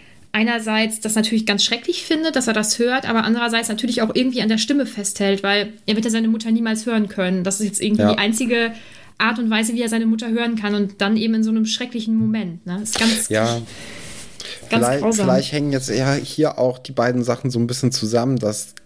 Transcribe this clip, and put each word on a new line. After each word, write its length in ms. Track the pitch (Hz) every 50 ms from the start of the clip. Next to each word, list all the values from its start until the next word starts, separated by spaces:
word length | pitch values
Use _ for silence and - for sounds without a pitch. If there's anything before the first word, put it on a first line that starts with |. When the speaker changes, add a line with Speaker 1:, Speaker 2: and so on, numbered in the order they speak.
| - - - - - -
Speaker 1:
einerseits 680 | - 214 226 240 240 233 220 220 214 220 220 220 220 -
das 140 | - 220 220
natürlich 320 | 220 220 214 226 220 220
ganz 180 | - 202 202 -
schrecklich 400 | - 233 247 - - 349 - -
findet, 320 | - 330 311 320 320 -
dass 100 | 254 247
er 60 | 233
das 260 | 220 214 214 - - -
hört, 300 | 233 240 254 269 - -
aber 160 | 233 226 -
andererseits 460 | 220 226 240 233 233 226 226 226 -
natürlich 320 | 214 220 - 240 - 233
auch 80 | 220 220
irgendwie 300 | - - 254 262 247 247
an 80 | 226 220
der 80 | 220 220
Stimme 260 | - - 277 285 254
festhält, 580 | 226 - 208 202 - - - 202 196 196 196
weil 300 | 196 196 202 208 202 214 - - -
er 80 | - 214
wird 100 | 226 226
ja 60 | 233
seine 180 | 220 226 226 226
Mutter 220 | 220 220 226 226
niemals 340 | 226 233 233 220 220 220 -
hören 240 | 247 233 220 208 196
können. 340 | - 202 185 180 190 185
Das 160 | 175 196 190 -
ist 60 | 220 196
jetzt 120 | - -
irgendwie 200 | - 214 208 208
Speaker 2:
Ja. 100 | 208 208
Speaker 1:
die 60 | 214 208
einzige 540 | 202 220 226 226 262 226 240 233 233 226 220 - - - - - - - -
Art 220 | - 220 226 240 240
und 100 | 233 220
Weise, 240 | 220 214 226 226
wie 80 | 233 240
er 80 | 233 226
seine 160 | 220 226 226
Mutter 240 | 220 226 220 240 233
hören 280 | 226 240 240 233 233
kann 180 | 220 208 208 208
und 260 | 208 208 196 - -
dann 160 | 196 202 220
eben 160 | 220 226 226
in 100 | 220 220
so 60 | 220 220
einem 160 | 220 226 220
schrecklichen 520 | 220 - - 247 254 247 233 220 226 220
Moment. 500 | 220 220 220 214 220 196 175 165 175 -
Ne? 140 | 175 180 196
Ist 160 | 214 214 - -
ganz, 320 | 226 233 226 220 - -
Speaker 2:
Ja. 160 | 107 107 113 117 117 117 113 - - - - - - - - - - - - - - - - - - - - -
Speaker 1:
ganz 160 | 113 - 117
Speaker 2:
Vielleicht, 160 | 123 135 143
Speaker 1:
grausam. 240 | - 220 226 214 196
Speaker 2:
vielleicht 260 | - - - - -
hängen 200 | 147 151 147 143
jetzt 160 | 139 131 131 135
eher 240 | 107 123 131 139 139
hier 420 | 143 - - - - 151 147 - -
auch 200 | 123 127 123 -
die 140 | - -
beiden 320 | 131 123 117 123 123 123 117
Sachen 260 | 123 120 - - 131
so 80 | 120 117
ein 80 | 117
bisschen 240 | 120 123 - - 123
zusammen, 440 | 131 - 113 107 117 117 117 135 135 113
dass 360 | 107 104 107 - - - - - -